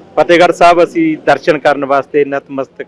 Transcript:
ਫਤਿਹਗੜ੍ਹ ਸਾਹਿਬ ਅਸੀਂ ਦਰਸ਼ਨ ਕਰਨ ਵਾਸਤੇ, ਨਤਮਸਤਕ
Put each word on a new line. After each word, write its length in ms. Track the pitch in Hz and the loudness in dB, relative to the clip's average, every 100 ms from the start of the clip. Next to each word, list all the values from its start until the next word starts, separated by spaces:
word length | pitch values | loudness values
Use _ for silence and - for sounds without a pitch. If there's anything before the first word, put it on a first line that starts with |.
| - - | -10 -2
ਫਤਿਹਗੜ੍ਹ 340 | 156 170 175 | 0 2 2
ਸਾਹਿਬ 300 | 160 175 175 | 4 2 4
ਅਸੀਂ 340 | 165 170 160 156 - | 0 0 -4 -2 -2
ਦਰਸ਼ਨ 320 | 139 - 151 | -2 0 -2
ਕਰਨ 280 | 151 143 139 | -2 -4 -2
ਵਾਸਤੇ, 400 | 139 131 151 139 | -4 -2 -4 -4
ਨਤਮਸਤਕ 640 | 139 135 135 131 - | -6 -10 -12 -12 -12